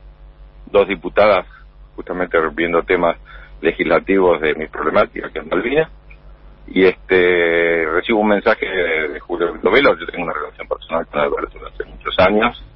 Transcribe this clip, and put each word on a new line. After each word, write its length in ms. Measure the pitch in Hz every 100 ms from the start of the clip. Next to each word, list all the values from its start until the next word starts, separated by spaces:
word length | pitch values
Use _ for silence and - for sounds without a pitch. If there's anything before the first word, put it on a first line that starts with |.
| - - - - - - -
dos 180 | 98 85
diputadas, 580 | 87 87 - 101 92 - - - - - -
justamente 420 | - 87 90 82 80
viendo 280 | 76 85 85
temas 340 | - 90 85 - - - - -
legislativos 800 | - - 80 82 78 95 90 82
de 140 | 78
mi 120 | 76 78
problemática, 640 | - 76 95 - - -
que 80 | 78
es 80 | 76
Malvinas, 440 | 87 113 143 160 - - - - - - - -
y 180 | 92
este, 1000 | 92 - - 92 90 90 85 85 85 85 80
recibo 300 | 85 - 110
un 80 | 107
mensaje 380 | 101 113 107 -
de, 420 | 95 85 80 76
de 120 | 73
Julio 320 | - 87 85 80
Velo. 340 | 87 120 135 85
Yo 80 | 85
tengo 180 | 90
una 100 | 87
relación 320 | 76 76 - -
personal 380 | 73 - 82 82
con 140 | 73
Alberto 380 | 73 - - -
desde 100 | -
hace 160 | -
muchos 340 | - - - -
años 460 | 95 107 120 - -